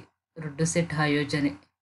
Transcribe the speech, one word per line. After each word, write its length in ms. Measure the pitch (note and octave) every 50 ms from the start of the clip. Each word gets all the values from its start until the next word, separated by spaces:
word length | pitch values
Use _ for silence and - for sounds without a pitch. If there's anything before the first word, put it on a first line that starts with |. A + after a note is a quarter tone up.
| - - _ _ _ _ - E3
ರದ್ದು 280 | D#3+ D3+ C#3 C#3+ E3
ಸೆಟ್ 280 | E3 - F3 E3+ E3+ D3+
ಆಯೋಜನೆ. 560 | D#3 D3+ D3 C#3+ D3 D3 C#3+ D#3 D3 C#3+ C#3+ - - - _ _ _